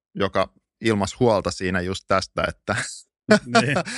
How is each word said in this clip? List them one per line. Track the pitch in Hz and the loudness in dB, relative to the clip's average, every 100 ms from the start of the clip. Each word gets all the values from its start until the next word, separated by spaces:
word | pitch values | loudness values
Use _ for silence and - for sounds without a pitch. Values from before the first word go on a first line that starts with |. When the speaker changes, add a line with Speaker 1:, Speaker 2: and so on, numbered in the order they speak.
| _ 185 | _ -4
Speaker 1:
joka | 98 95 - _ _ - | -2 0 -2 _ _ -4
ilmaisi | 117 107 95 - | 0 0 0 2
huolta | 120 101 95 | 2 4 0
siinä | - 92 92 | -4 -2 -2
just | 87 95 - | -2 -6 -2
tästä, | 95 - - - | -2 -2 -4 -4
että | - - 117 - - - _ - 214 131 | -4 -6 -6 -6 -12 -20 _ 2 2 4
Speaker 2:
Niin. | 226 180 143 - | 0 2 0 -4